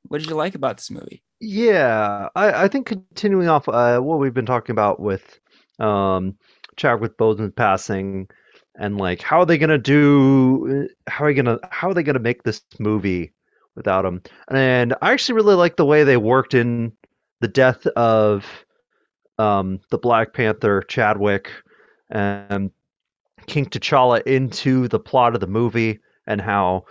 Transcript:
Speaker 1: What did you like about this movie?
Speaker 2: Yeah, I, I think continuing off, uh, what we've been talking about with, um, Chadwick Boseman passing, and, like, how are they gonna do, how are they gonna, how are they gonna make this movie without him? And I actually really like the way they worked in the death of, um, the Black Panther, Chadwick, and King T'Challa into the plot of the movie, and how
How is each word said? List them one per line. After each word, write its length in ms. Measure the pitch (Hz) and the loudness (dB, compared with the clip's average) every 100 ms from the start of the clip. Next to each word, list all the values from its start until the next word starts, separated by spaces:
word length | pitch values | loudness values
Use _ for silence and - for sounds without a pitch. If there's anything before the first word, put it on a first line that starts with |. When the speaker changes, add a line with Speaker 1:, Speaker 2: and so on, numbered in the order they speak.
Speaker 1:
What 160 | - 151 | -10 -10
did 100 | 156 | -6
you 60 | 156 | -4
like 180 | 170 | -6
about 240 | 185 131 104 | -4 -6 -6
this 140 | - | -12
movie? 320 | - - - _ _ | -16 -16 -20 _ _
Speaker 2:
Yeah, 880 | 220 202 233 185 131 110 104 101 98 - | -8 0 2 4 2 2 0 -4 -6 0
I, 300 | 208 147 196 | 0 2 0
I 20 | |
think 180 | 277 254 | 0 -6
continuing 600 | 190 - - 208 190 170 | -10 -10 -6 0 2 2
off, 200 | 151 - | 2 2
uh, 320 | 117 120 120 | 2 4 2
what 200 | 135 160 | 0 0
we've 120 | 135 123 | 0 -2
been 100 | 113 | -2
talking 260 | 123 - | -2 -2
about 260 | 113 104 - | 0 0 0
with, 400 | 101 95 - _ _ _ _ - | -2 -4 -6 _ _ _ _ -6
um, 580 | 110 101 98 95 95 95 _ _ - - | -2 0 0 0 -4 -8 _ _ -20 -4
Chadwick 420 | 143 117 113 - | 0 0 -2 0
Boseman 380 | 110 104 104 - | 0 0 -4 -2
passing, 760 | 110 95 - 98 98 98 95 _ _ _ _ - | 0 0 -2 -6 -6 -8 -12 _ _ _ _ -12
and, 240 | 104 101 | -8 -4
like, 240 | 92 90 | -4 -6
how 160 | - 165 | -2 0
are 60 | 175 | 2
they 100 | 160 | 2
gonna 220 | 156 151 | 2 0
do, 1080 | 135 147 143 143 135 135 127 131 127 139 - - - | 2 4 6 6 4 4 4 2 -2 -4 -6 -12 -14
how 180 | - 151 | -4 -2
are 40 | |
they 40 | |
gonna, 240 | 139 120 113 - | 0 0 -2 -6
how 180 | - 175 | -8 -4
are 60 | 180 | -2
they 80 | |
gonna 160 | 151 131 | -2 -2
make 240 | 113 120 | -2 -4
this 180 | 120 - _ - | -6 -8 _ -6
movie 560 | 104 107 95 90 82 _ _ _ _ - | -4 -2 -2 -4 -6 _ _ _ _ -8
without 300 | 101 95 95 | -2 -2 -2
him? 160 | 90 - - - | -6 -12 -20 -6
And 420 | 135 131 127 120 - | 0 2 2 0 0
I 120 | 190 | 0
actually 200 | 262 - 226 | -2 0 2
really 180 | 208 185 | 4 4
like 220 | 175 - | 2 2
the 80 | 143 | 2
way 180 | 151 | 4
they 140 | 151 123 | 6 4
worked 360 | 107 131 127 | 4 2 2
in 380 | 127 120 117 117 - _ _ _ _ | 0 0 -2 -6 -10 _ _ _ _
the 60 | 113 | -2
death 400 | 135 131 - - | 2 2 2 -4
of, 580 | - 117 110 107 101 - - _ _ _ _ _ _ _ - | 0 2 4 2 0 -4 -18 _ _ _ _ _ _ _ -4
um, 400 | 107 101 95 95 - | 0 0 -2 -8 -6
the 80 | - | -4
Black 360 | 120 113 113 | 0 0 0
Panther, 500 | - 110 104 110 98 - | -2 -2 0 0 0 -2
Chadwick, 600 | - 107 104 101 98 - - _ _ _ _ _ | -2 0 0 0 -2 -6 -18 _ _ _ _ _
and 580 | 107 101 101 101 101 98 - _ _ _ _ _ _ - | -4 -4 -6 -8 -8 -8 -10 _ _ _ _ _ _ -8
King 180 | 151 131 | -6 -4
T'Challa 560 | - - 143 127 117 - | -6 0 2 4 2 0
into 600 | 135 131 - 139 131 123 | 0 -2 -4 0 0 0
the 100 | 107 | -2
plot 340 | - 131 120 | 0 2 2
of 60 | 113 | 0
the 60 | 92 | -4
movie, 520 | 107 120 113 113 107 _ _ - | -2 -2 0 -2 -4 _ _ -8
and 140 | 104 | -6
how 440 | 98 101 90 92 - | -2 0 0 -2 -6